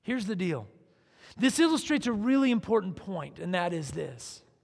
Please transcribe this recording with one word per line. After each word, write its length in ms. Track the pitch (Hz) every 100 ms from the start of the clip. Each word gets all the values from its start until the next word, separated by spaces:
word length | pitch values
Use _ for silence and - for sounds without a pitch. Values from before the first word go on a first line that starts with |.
Here's 220 | - 254
the 100 | 202
deal. 320 | 202 180 143 101 - _ _ _ _ - -
This 220 | 254 -
illustrates 460 | 330 311 - 294 247
a 60 |
really 380 | 220 226 269 269
important 460 | 233 - 226 190 165
point, 420 | - 180 143 -
and 160 | 180
that 200 | 180 175
is 160 | 170 143
this. 520 | 151 147 120 - - _ _